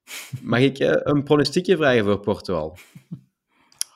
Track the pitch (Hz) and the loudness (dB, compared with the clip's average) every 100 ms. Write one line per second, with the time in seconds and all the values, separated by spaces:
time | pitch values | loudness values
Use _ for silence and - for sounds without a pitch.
0 | - - - 131 - 120 135 135 139 156 | -20 -18 -14 -12 -2 2 2 2 0 0
1 | - 147 143 147 131 180 180 175 147 123 | 0 0 2 2 2 0 0 2 2 2
2 | 101 98 - 95 - 85 78 85 - - | 2 0 -2 -4 -4 -4 -6 -10 -20 -20
3 | - - _ _ _ _ _ - - | -20 -20 _ _ _ _ _ -16 -16